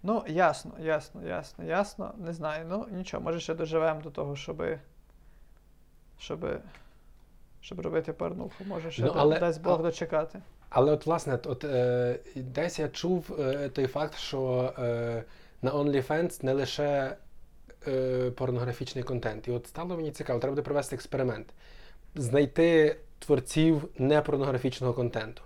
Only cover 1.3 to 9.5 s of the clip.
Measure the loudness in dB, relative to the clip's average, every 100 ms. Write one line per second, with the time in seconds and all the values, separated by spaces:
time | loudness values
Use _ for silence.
1.3 | -6 -8 -12 -2 0 0 -4 -10 -8 -10
2.3 | -6 -6 -6 -4 -6 -6 -8 -6 -6 -4
3.3 | -4 -4 -4 0 2 2 0 -6 -6 -6
4.3 | -6 -8 -4 -4 -4 -8 -20 -20 -20 -20
5.3 | -20 -20 -20 -20 -20 -20 -20 -20 -20 -10
6.3 | -6 -4 -6 -8 -20 -20 -20 -20 -20 -20
7.3 | -20 -20 -20 -14 -8 -2 -2 -4 -6 -6
8.3 | -6 -10 -10 -10 -8 -8 0 0 6 4
9.3 | 6 2